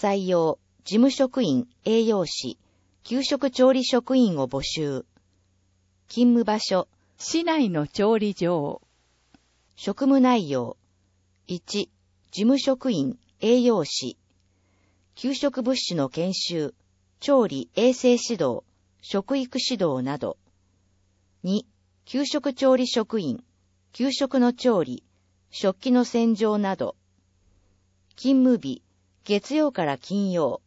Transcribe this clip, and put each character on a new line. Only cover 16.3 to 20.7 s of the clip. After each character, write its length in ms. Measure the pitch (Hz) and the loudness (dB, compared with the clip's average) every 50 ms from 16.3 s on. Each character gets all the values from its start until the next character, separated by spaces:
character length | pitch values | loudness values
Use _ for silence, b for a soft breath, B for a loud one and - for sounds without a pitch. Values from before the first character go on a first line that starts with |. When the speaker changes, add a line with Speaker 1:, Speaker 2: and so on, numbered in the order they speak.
Speaker 1:
収、 440 | 185 - - - 175 160 151 135 - _ _ _ _ _ _ _ _ - | -4 -4 -6 -6 -4 -4 -6 -6 -8 _ _ _ _ _ _ _ _ -6
調 300 | - 277 285 269 226 175 | 0 2 4 4 4 2
理、 200 | 143 135 - - - | -2 -6 -8 -6 -2
衛 180 | - 226 254 | 2 2 2
生 180 | 254 254 - 247 | 2 4 4 4
指 240 | 247 233 - - 240 | 4 4 0 -4 -4
導、 280 | 180 160 131 117 - - _ _ _ _ _ _ _ | -2 -2 -2 -2 -4 -10 _ _ _ _ _ _ _
食 340 | - - - 196 196 - 269 | -12 -6 -6 -4 -4 -2 -4
育 220 | 277 254 254 - 262 | -4 -4 -4 -6 -6
指 260 | - - 254 196 190 | -4 -4 -2 -2 -2
導 160 | 160 135 131 127 | -2 -2 -2 -4
な 120 | 135 143 | -4 -4
ど。 220 | 139 - 98 82 _ _ _ _ _ _ _ | -4 -6 -8 -8 _ _ _ _ _ _ _